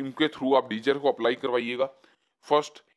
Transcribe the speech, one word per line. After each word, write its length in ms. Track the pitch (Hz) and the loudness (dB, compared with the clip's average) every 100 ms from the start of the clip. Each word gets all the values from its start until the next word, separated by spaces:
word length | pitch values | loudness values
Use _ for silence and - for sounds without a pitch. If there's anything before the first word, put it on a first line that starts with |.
उनके 280 | 139 127 156 | -8 -2 -2
through 280 | - 135 135 | 0 2 2
आप 120 | - | 2
डीजीआर 300 | 110 120 139 | -2 0 0
को 140 | 139 | 0
अप्लाई 220 | 123 117 | 0 0
करवाइएगा। 560 | - 135 123 120 123 135 - _ _ _ _ | 0 -2 -2 -2 -4 -4 -6 _ _ _ _
फर्स्ट 400 | - 147 147 - _ | 0 0 0 -8 _